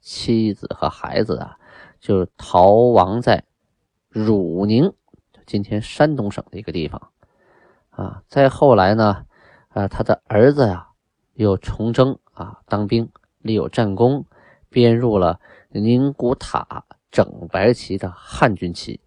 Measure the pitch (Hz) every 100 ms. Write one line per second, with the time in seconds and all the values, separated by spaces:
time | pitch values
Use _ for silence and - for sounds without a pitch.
0 | - - - 117 110 98 - - - -
1 | - - 107 62 - - _ - - _
2 | - 98 87 _ - 90 92 107 123 117
3 | 90 113 123 101 - _ _ _ _ _
4 | _ 113 107 107 85 85 104 113 180 -
5 | _ _ _ _ _ 104 101 107 - -
6 | 151 143 104 - - 92 101 85 76 -
7 | - _ _ _ _ _ _ _ _ -
8 | 95 - _ 139 135 - 143 110 92 110
9 | 107 95 - _ _ _ _ 107 98 -
10 | 110 - _ 107 127 147 120 90 - _
11 | _ _ _ - 107 95 - - 110 117
12 | 131 127 _ - 87 110 _ 104 104 113
13 | 113 _ _ _ 110 110 65 - 110 95
14 | 120 139 - _ _ _ _ - 120 117
15 | 123 104 87 82 _ - _ - 110 123
16 | 139 139 120 135 - - - - _ _
17 | _ - - - 87 90 104 123 - 98
18 | 92 90 - - 135 92 87 85 - -